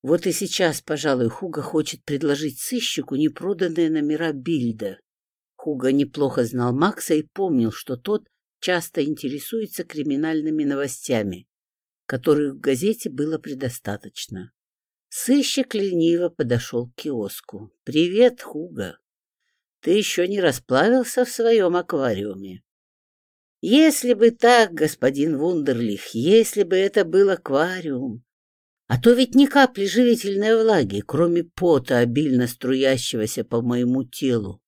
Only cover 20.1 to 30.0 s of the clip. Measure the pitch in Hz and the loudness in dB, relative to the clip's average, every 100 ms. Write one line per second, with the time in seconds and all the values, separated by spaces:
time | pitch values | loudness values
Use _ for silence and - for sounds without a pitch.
20.1 | - 180 202 175 131 _ 127 185 262 240 | -2 -2 2 0 0 _ 2 4 2 2
21.1 | - 247 - 226 226 180 175 185 165 131 | -2 -2 0 2 4 4 0 -2 -2 0
22.1 | 98 104 95 98 92 _ _ _ _ _ | -2 -6 -10 -14 -18 _ _ _ _ _
23.1 | _ _ _ _ _ 170 262 320 294 247 | _ _ _ _ _ 2 6 6 4 0
24.1 | 233 233 233 233 240 220 330 151 - 127 | 4 4 6 6 6 4 2 -2 0 -2
25.1 | 139 151 139 160 175 139 120 117 101 - | 0 -2 0 0 0 0 0 -2 -4 -6
26.1 | 113 139 220 220 208 185 185 196 202 170 | -2 4 4 4 0 0 2 2 0 2
27.1 | 185 196 185 - 135 170 185 165 127 131 | 4 4 2 0 0 0 -4 -6 -6 -6
28.1 | 117 _ _ _ _ _ _ _ 123 226 | -10 _ _ _ _ _ _ _ 2 6
29.1 | 240 247 262 285 285 254 247 196 190 | 6 4 6 6 6 4 2 -2 2